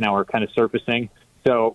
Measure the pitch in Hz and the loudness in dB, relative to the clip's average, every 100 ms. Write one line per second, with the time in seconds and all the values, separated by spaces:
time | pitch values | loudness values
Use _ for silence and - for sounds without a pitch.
0 | 107 101 95 113 107 - 113 117 - 120 | -2 0 0 -2 -2 0 0 -2 -4 -4
1 | 117 - _ _ 135 120 113 | -4 -12 _ _ 0 2 0